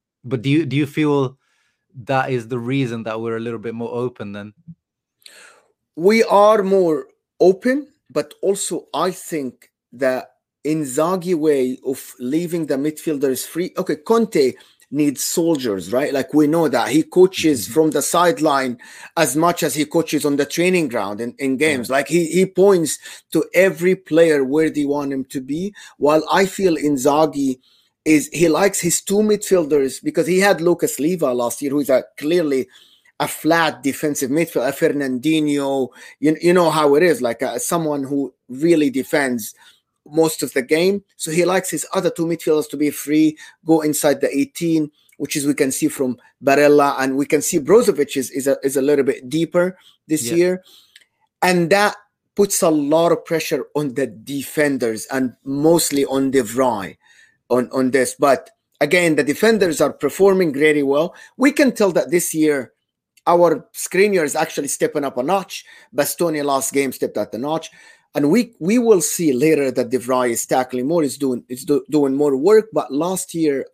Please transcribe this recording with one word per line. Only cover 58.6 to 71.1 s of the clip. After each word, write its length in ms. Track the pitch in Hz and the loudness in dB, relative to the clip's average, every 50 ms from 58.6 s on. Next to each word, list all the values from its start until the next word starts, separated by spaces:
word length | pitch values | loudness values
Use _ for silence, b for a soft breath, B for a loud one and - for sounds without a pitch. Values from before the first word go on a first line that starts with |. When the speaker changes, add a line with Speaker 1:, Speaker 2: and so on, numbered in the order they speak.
| _ _ _ - | _ _ _ -2
Speaker 2:
again, 340 | 151 147 185 180 175 170 151 | 0 2 2 2 2 2 2
the 60 | 143 143 | 2 0
defenders 580 | 139 139 - - 220 226 202 196 170 151 - | 0 0 2 2 2 4 4 2 0 0 0
are 120 | 151 135 - | 0 -2 0
performing 600 | - - 139 - - 190 196 190 185 185 160 123 | -2 -4 -4 0 2 4 4 4 4 2 0 0
really 300 | 135 151 156 151 151 139 | 2 2 2 4 2 2
well. 320 | 139 139 147 165 180 - B B B B | 2 2 0 0 -2 -4 B B B B
We 160 | B 262 294 285 | B 2 2 4
can 200 | - 294 247 - | 4 2 2 2
tell 200 | - 214 190 160 | 2 0 0 2
that 180 | 175 - 131 | 0 0 0
this 240 | 160 175 165 - - | 0 -2 -2 -2 -2
year, 380 | 156 156 151 147 139 120 - _ _ _ _ _ _ _ _ _ _ - | 0 0 2 0 0 -4 -8 _ _ _ _ _ _ _ _ _ _ 0
our 400 | 160 170 175 175 165 160 131 - _ - | 2 4 4 4 4 2 0 -6 _ -14
screener 520 | - - - - 180 202 208 196 180 156 | -12 -10 -4 0 2 2 2 2 0 0
is 100 | 139 - | -2 -2
actually 340 | 156 165 - - - 143 139 | -4 -4 -4 -4 -6 -6 -6
stepping 360 | - - 160 151 - 151 143 | -4 -2 -2 -2 -2 -4 -6
up 120 | 135 - | -4 -4
a 60 | 151 135 | -4 -2
notch. 420 | 151 190 196 180 - - - - B B B B B B | -2 -2 -2 -2 -6 -12 -16 -16 B B B B B B
Bastoni 480 | 139 143 - - - 175 170 156 147 143 | -4 -4 -2 -2 -2 -2 -2 -2 -2 -2
last 280 | 143 139 135 131 - 135 | 0 0 0 -2 -2 -2
game 200 | 139 139 131 120 | -2 -2 -2 -4
stepped 240 | - 139 113 - | -6 -6 -6 -4
up 160 | 110 104 - - | -4 -6 -6 -6
a 60 | 110 | -8
notch. 320 | 131 147 160 160 - - b b b b b b b b b | -6 -4 -6 -6 -6 -10 b b b b b b b b b
And 140 | 147 147 143 | -2 0 2
we, 240 | 175 240 240 - - - | 2 2 0 -2 -6 -6
we 200 | 151 180 220 254 | -2 0 2 2
will 220 | 233 226 214 180 | 4 4 4 4
see 320 | 156 - - - 175 151 127 | 2 0 -4 -2 0 0 2
later 380 | 120 143 160 160 143 143 131 | 2 2 2 2 2 2 0
that 200 | 117 135 123 113 | 0 -2 -2 -2
De 80 | 127 123 | -2 -4
Vrij 320 | 113 123 131 127 123 123 | -2 0 0 0 0 0
is 160 | 117 110 - | -2 -4 -4
tackling 400 | - 156 131 127 - 127 123 127 | -2 0 0 0 -2 -4 -4 -2
more, 160 | 139 170 175 151 | -2 0 0 0
is 140 | 131 | -2